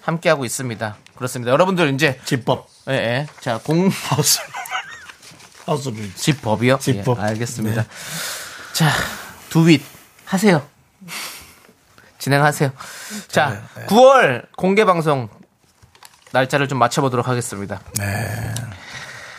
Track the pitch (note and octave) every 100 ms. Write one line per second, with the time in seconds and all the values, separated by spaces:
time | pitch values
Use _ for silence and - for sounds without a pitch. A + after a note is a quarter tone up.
0 | - D#3+ F3 D3+ B2 - B2+ G#2+ A2 G#2
1 | - - B2 C3 A#2+ C#3 F#3 F3+ D3+ C3+
2 | D3+ B2 - C3 C3 B2 - _ - C3+
3 | A2 A#2+ D3 - C3 A#2 - E3 F#3+ -
4 | - C#3 - - D5+ - F5+ F#5+ G5+ A#5+
5 | - - - - - - - D3 C3 A2
6 | G#2 - - B2+ A2+ G#2 B2 C3+ - G2
7 | B2 A#2 G#2+ A2 A#2 A#2+ A2 A2+ A2+ -
8 | - E3 - - - - - - D#3 -
9 | - - - - - D#3+ E3 C#3+ - -
10 | - _ - F#3+ G#3 D#3+ - _ _ _
11 | F3+ - - - - - _ _ _ _
12 | - - C3 C#3+ D3 C#3+ C#3+ - - -
13 | - G#3 - - C#3+ G2+ A2 - A2+ G#3+
14 | C4 C4 E3 A#2+ - - F#3 G3+ F#3+ E3+
15 | D#3 C#3 A2 - - _ _ _ _ _
16 | - _ - B2 C3 C#3+ C#3 C3+ A#2+ -
17 | C3+ B2 B2 B2 A#2 G2+ G2 G2 - G#2
18 | G2+ G2+ A2 A2 A2+ A2 A2+ F#2 - -
19 | - - -